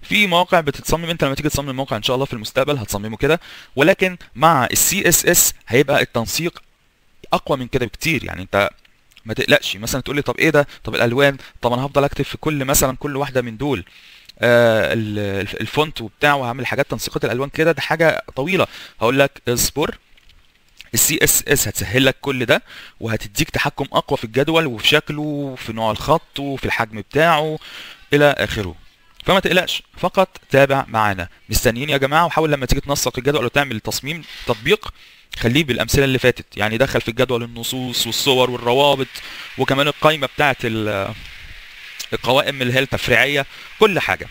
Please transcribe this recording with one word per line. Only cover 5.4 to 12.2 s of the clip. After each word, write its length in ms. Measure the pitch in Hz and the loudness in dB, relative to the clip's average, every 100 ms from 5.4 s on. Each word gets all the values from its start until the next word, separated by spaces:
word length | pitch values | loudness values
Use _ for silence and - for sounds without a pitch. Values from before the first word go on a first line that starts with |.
| - - - | 2 0 0
هيبقى 340 | 123 143 143 | 2 4 2
التنسيق 600 | - 123 113 - 165 - _ _ _ _ _ _ - | 0 -2 -4 -4 -4 -8 _ _ _ _ _ _ -4
اقوى 260 | 180 - 143 | -4 0 -4
من 100 | 123 | -2
كده 180 | 131 117 | -4 -4
بكتير. 380 | - 160 147 | -4 -2 -2
يعني 180 | 87 85 | -4 -12
انت 280 | 95 101 101 - _ _ _ _ | -2 0 0 -2 _ _ _ _
ما 100 | 113 | -10
تقلقش، 420 | 110 - 143 - 98 | -6 2 2 2 -6
مثلا 240 | 107 135 | -4 -4
تقول 160 | 123 143 | -2 -4
لي 60 | |
طب 140 | 135 123 | -2 0
ايه 120 | 156 | 2
ده، 160 | 147 143 - | 4 2 -4
طب 100 | - | -6
الالوان، 420 | 110 120 120 143 139 - - | 0 2 4 2 2 -10 -6
طب 100 | 120 | -2
انا 140 | 120 135 | -2 0
هفضل 180 | 139 | 0
اكتب 200 | 139 - | 0 -2